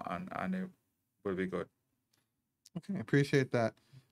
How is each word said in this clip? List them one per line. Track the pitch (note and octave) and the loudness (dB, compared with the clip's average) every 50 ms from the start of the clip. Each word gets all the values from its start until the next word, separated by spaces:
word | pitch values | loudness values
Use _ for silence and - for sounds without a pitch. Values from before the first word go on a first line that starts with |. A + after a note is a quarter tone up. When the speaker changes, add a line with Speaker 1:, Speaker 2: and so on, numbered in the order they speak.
| - | -6
Speaker 1:
and, | - F2+ F2 F2+ F#2+ | -6 -6 -6 -6 -8
and | - - F#2 F#2 F#2 | -6 -4 -4 -2 -2
it | F#2 F#2+ F#2 - _ _ _ _ _ _ _ _ _ _ | -4 -4 -8 -10 _ _ _ _ _ _ _ _ _ _
will | G2+ F#2 | -4 -2
be | F2 F#2+ | -2 -2
good. | F#2 F2+ F2 E2+ - _ _ _ _ _ _ _ _ _ _ _ _ _ _ _ _ _ _ _ - _ | -2 -2 -4 -6 -6 _ _ _ _ _ _ _ _ _ _ _ _ _ _ _ _ _ _ _ -12 _
Speaker 2:
Okay, | E3+ - - G3 | -12 -8 -6 -6
I | - | -6
appreciate | A2+ - - C#3+ C#3+ - - C#3 C3 B2+ | -2 2 4 4 4 6 4 4 4 4
that. | - A#2+ A2+ A2 - _ _ _ - - _ _ | 2 2 2 2 -2 _ _ _ -20 -20 _ _